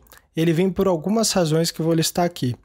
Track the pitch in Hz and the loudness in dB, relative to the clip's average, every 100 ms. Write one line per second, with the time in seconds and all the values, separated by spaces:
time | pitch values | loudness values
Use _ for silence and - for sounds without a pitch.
0 | - - _ - 165 160 190 175 190 170 | -10 -20 _ -2 0 2 0 2 0 0
1 | 165 226 208 196 160 160 165 - 160 165 | 0 0 0 2 2 2 0 -2 0 0
2 | 160 - 175 - 127 117 | 0 0 -2 -2 -4 -6